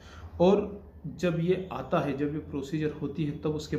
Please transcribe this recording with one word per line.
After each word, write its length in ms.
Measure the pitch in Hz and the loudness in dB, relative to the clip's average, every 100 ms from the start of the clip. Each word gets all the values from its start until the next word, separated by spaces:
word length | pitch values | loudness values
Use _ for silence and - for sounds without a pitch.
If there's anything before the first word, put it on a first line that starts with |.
| - - - - | -18 -16 -8 4
और 420 | 180 202 - - - - 147 123 | 6 6 4 -6 -14 -14 -12 -2
जब 220 | 180 165 | 0 2
ये 280 | 170 185 - | 4 2 0
आता 280 | 123 135 175 | -6 0 2
है, 160 | 143 135 | 2 0
जब 160 | 147 | 0
ये 80 | 151 | -2
procedure 520 | - 143 135 156 151 151 | -4 -6 -4 -2 -2 -2
होती 220 | 143 - | -6 -2
है, 140 | 147 - | -2 -2
तब 120 | 156 | -2
उसके 260 | 156 - | -2 -2